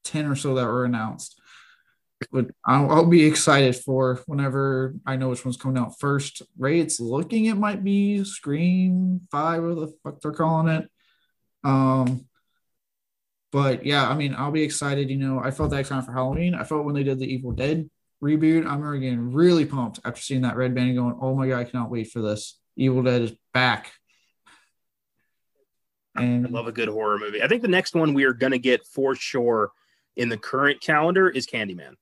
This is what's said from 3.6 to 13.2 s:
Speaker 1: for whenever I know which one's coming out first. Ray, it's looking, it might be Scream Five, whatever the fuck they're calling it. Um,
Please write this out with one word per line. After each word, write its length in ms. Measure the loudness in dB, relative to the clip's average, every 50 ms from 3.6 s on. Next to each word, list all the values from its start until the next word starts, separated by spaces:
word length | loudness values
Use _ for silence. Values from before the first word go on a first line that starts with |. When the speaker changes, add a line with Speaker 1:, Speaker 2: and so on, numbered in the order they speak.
| 6 4 2
Speaker 1:
for 440 | 0 -4 -2 0 0 2 0 0 -4 -6
whenever 680 | -6 -4 -2 -2 -2 -2 -2 -2 0 0 -2 -2 -4 -6 -8 -8
I 100 | -6 -4
know 140 | -2 -2 -2
which 140 | -4 -4 -6
one's 140 | -8 -8
coming 240 | -4 -4 -2 -2 -2
out 180 | -2 -4 -6 -6
first. 440 | -2 0 0 0 -2 -4 -10 -14 -20 _ _
Ray, 220 | -4 -2 0 2 2
it's 200 | 2 0 -2 -4
looking, 460 | -4 -2 -2 -2 -2 -2 0 0 2
it 120 | 2 2
might 260 | 0 0 -2 -2 -2 -2
be 400 | 0 2 2 2 2 0 -2 -2
Scream 1000 | -4 -8 -10 -6 -4 -2 0 2 2 2 2 2 2 2 2 2 0 0 -2 -4 -6
Five, 320 | -4 -2 -2 0 0 0 -2
whatever 180 | -2 -4 -4
the 120 | -6 -8 -10 _ -14
fuck 180 | -14 -14 -8
they're 100 | -8 -8
calling 360 | -2 0 0 2 2 2 2
it. 220 | 2 2 0 -4 -6 _ _ _ _ _ _ _ _ _ _ _ _ _ _ 0
Um, 640 | 2 2 4 4 4 2 2 2 0 -2 -4 -8 _ _ _ _ _ _ _ _ _ _ _ _ _ _ _ _ _ _ _